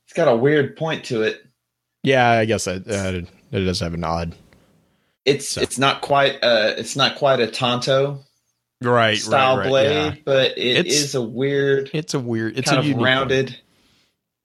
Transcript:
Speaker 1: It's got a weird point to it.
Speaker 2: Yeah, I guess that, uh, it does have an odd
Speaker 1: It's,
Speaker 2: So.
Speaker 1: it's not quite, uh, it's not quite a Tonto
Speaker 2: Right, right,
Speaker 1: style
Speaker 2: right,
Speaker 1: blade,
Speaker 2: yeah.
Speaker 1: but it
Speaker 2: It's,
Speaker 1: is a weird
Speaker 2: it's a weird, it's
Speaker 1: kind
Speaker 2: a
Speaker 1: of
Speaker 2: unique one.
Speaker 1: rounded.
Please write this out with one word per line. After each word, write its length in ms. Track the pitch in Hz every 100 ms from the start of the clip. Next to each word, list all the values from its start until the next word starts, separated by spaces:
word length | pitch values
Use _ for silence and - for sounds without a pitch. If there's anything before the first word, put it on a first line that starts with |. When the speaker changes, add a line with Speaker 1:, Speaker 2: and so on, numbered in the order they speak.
| _
Speaker 1:
It's 80 |
got 140 | - 156
a 80 | 117
weird 400 | 139 151 135 -
point 260 | 160 151 -
to 160 | 117
it. 220 | 107 - _ _ _ _ _ _
Speaker 2:
Yeah, 280 | - 131 120
I 160 | 117 110
guess 180 | 104
that, 240 | - 92 95
uh, 380 | 101 95 92 85 _ _
it 120 | 98
does 160 | 92 90
have 120 | 85
an 100 | 85
odd 300 | 82 82 82 - _ _ _ _ _ _ _ _ -
Speaker 1:
It's, 220 | 139 -
Speaker 2:
So. 100 | -
Speaker 1:
it's 180 | 127 -
not 220 | 135 131
quite, 420 | - 139 139 -
uh, 300 | 120 113 107 -
it's 180 | 117 139
not 200 | 123 -
quite 240 | 143 131
a 60 | 113
Tonto 720 | - 123 123 143 135 139 143 - _ _ _ _ _
Speaker 2:
Right, 80 | 120 120 110
right, 80 | 107
Speaker 1:
style 400 | 107 143 131 131
Speaker 2:
right, 100 | 98
Speaker 1:
blade, 220 | 135 139
Speaker 2:
yeah. 220 | 151 151 143
Speaker 1:
but 320 | - 135 127 -
it 300 | 117 123 175
Speaker 2:
It's, 80 |
Speaker 1:
is 200 | 143 143
a 60 | 135
weird 680 | 117 113 139 139 139 139 139
Speaker 2:
it's 220 | 156 151
a 40 | 147
weird, 400 | 120 113 110 131
it's 120 | 131
Speaker 1:
kind 80 | 135
Speaker 2:
a 20 |
Speaker 1:
of 60 | 143
Speaker 2:
unique 100 | 127
one. 80 |
Speaker 1:
rounded. 540 | 123 131 131 135 135 - _ _ _ _ _ _ _ _